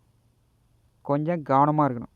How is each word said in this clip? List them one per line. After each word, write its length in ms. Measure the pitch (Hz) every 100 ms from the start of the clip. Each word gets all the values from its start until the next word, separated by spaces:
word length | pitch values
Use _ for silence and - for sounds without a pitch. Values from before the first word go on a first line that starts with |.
| _ _ _ _ _ _ _ _ _ _ -
கொஞ்சம் 360 | 143 151 175 139
கவனமா 340 | 135 147 151 143
இருக்கணும். 280 | 120 -